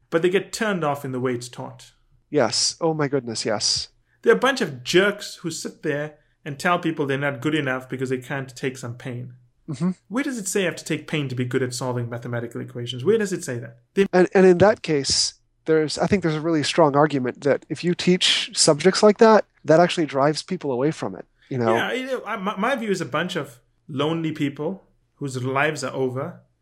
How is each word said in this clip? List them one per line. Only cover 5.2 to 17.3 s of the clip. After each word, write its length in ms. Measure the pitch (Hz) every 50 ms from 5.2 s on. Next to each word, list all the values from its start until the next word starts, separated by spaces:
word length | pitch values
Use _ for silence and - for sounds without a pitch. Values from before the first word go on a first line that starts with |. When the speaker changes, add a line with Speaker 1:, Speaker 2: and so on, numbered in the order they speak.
| - - -
Speaker 1:
who 120 | - - 165
sit 320 | 160 - - 233 - -
there 380 | - 160 143 147 147 151 - _ _ _ _ _ -
and 120 | 156 139
tell 220 | 139 - 180 175 170
people 260 | - 160 156 - 147
they're 120 | 135 135 135
not 200 | 143 143 131 123
good 120 | 123 156 156
enough 340 | 156 143 131 131 131 127
because 220 | - 127 127 131 127
they 80 | 131
can't 380 | 127 127 - 151 135 135 131 -
take 200 | - - 135 131
some 180 | - - 117 117
pain. 380 | - - 135 120 123 123 123 - - _ _ _ _ _ -
Speaker 2:
Mm-hmm. 220 | 151 - 170 185 180 - _
Speaker 1:
Where 160 | - 190 247 285
does 160 | 302 254 233
it 80 | 190
say 160 | - - 208 185
I 20 |
have 100 | 165 156
to 60 | - -
take 240 | - 160 151 156
pain 220 | - 175 156 143 131
to 60 | 123
be 100 | 120 123
good 160 | 123 127 -
at 120 | 127 123 123
solving 360 | - 139 127 123 123 117 117
mathematical 520 | 120 117 - 123 120 120 117 117 - 127
equations? 440 | 123 123 - 123 120 120 127 123 127
Where 120 | 175 220 226
does 120 | 208 185
it 120 | 190 160 -
say 160 | - 123 120
that? 180 | 123 - - _ _ _ -
They 140 | 196 196 -
Speaker 2:
And, 160 | - 180 185 - -
and 120 | 196 185
in 100 | 185 180
that 240 | 175 185 208 - -
case, 540 | - - 156 139 135 - - - - - - _ _ _ _ _ _
there's, 340 | - 160 156 156 147 - -
I 80 | -
think 160 | 180 - 190 165
there's 120 | 165 156
a 60 | 156
really 220 | 147 170 165 151 135
strong 320 | - - - 165 147 135
argument 460 | 143 151 147 143 139 123 123